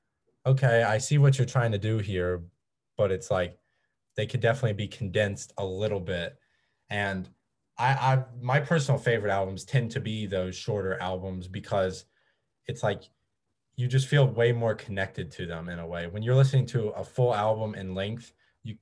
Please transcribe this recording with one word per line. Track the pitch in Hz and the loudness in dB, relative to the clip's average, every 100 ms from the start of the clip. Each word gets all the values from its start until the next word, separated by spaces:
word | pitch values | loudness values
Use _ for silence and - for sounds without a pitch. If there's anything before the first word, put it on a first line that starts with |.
| _ _ _ _ 131 | _ _ _ _ 2
"Okay, | 135 131 117 | 4 6 6
I | 110 110 | 4 2
see | - 147 | 2 6
what | 139 135 | 6 6
you're | 120 | 2
trying | 131 117 | 2 2
to | 101 | 0
do | 107 110 | 0 0
here," | 101 92 90 90 87 _ _ _ _ - | -2 -2 0 -2 -8 _ _ _ _ 0
but | 101 | 0
it's | 92 - | 0 0
like, | 95 87 - _ _ _ _ _ | 0 0 -6 _ _ _ _ _
they | - 107 | -6 -4
could | 117 | 0
definitely | 113 117 113 | 2 2 0
be | 101 101 | -2 -6
condensed | - 98 104 104 98 - - | -6 -2 0 0 -2 -10 -8
a | 98 | -6
little | 92 107 101 | -2 -2 -2
bit. | 90 90 82 - _ _ _ _ - | -4 -6 -6 -10 _ _ _ _ -8
And | 104 101 95 90 _ _ _ _ - | -4 -2 -4 -8 _ _ _ _ -2
I, | 127 | 0
I, | 131 131 131 - 123 | 2 2 2 0 -8
my | 120 143 | -2 0
personal | 139 165 139 117 | 2 0 2 0
favorite | 123 117 104 | 2 0 0
albums | 98 95 95 | 0 -2 -6
tend | - 127 113 | -2 0 0
to | 110 | -4
be | 104 110 101 | -6 -6 -4
those | 95 92 | -2 -4
shorter | 90 - 104 95 95 | -6 -4 -4 -4 -4
albums | 90 92 95 92 92 | -4 -6 -6 -8 -10
because | 95 - 101 95 90 - _ _ _ _ _ - | -12 -4 0 0 -2 -14 _ _ _ _ _ -12
it's | 131 | -4
like, | 107 101 - _ _ _ _ _ _ - | -4 -4 -10 _ _ _ _ _ _ -6
you | 123 | 0
just | 131 - | 2 4
feel | 147 123 | 4 4
way | 107 120 | 4 2
more | 117 113 | 2 0
connected | 107 - 98 95 - 85 | -2 -6 -6 -4 -6 -10
to | - 87 | -8 -8
them | 82 85 | -8 -8
in | 85 | -10
a | 82 | -8
way. | 85 85 | -8 -6
When | 101 | -4
you're | 113 131 | 2 6
listening | 135 135 - | 6 4 0
to | 120 107 | -2 -2
a | - | -6
full | - - 123 | -6 0 2
album | 104 107 110 107 | 2 0 0 -4
in | 101 92 | -6 -6
length, | 92 101 113 - _ _ _ | -4 -4 -6 -12 _ _ _
you, | 110 104 | -16 -12